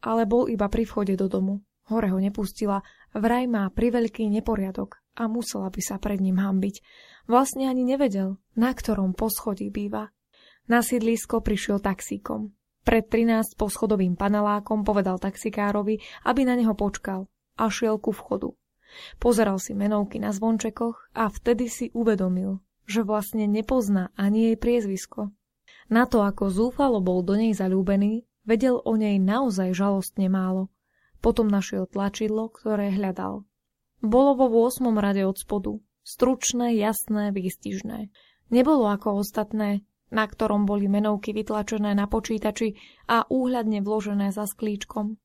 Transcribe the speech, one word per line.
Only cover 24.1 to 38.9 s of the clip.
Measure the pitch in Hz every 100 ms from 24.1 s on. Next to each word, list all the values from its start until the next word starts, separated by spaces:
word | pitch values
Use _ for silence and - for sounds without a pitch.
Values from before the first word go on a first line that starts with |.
| -
ani | 196 214 226
jej | 226
priezvisko. | 233 240 208 190 - - 208 - _ _ _ - _
Na | 226 247
to, | 240
ako | 202 196 196
zúfalo | 185 233 247 277 220
bol | 185 180
do | 180 202
nej | 226
zaľúbený, | 202 190 190 190 196 202 220 - _ -
vedel | 226 262 247
o | - 220
nej | 214 202
naozaj | 190 226 269 190 185 180
žalostne | 202 196 185 - 190
málo. | 190 185 185 190 _ _ _ _ -
Potom | 226 233 220
našiel | 202 185 196 185
tlačidlo, | 196 196 202 214 214 226
ktoré | - 220 214 202
hľadal. | 190 196 185 190 202 202 _ _ _ _ _
Bolo | 220 240 277
vo | 262 262
ôsmom | 226 233 254 247 220
rade | 202 196
od | 190 190
spodu. | - 208 202 214 _ _
Stručné, | - - 247 254 - 247 240
jasné, | 226 208 214 - 214 208
výstižné. | 196 185 - 202 196 220 220 208 _ _ _ _
Nebolo | 240 262 302 214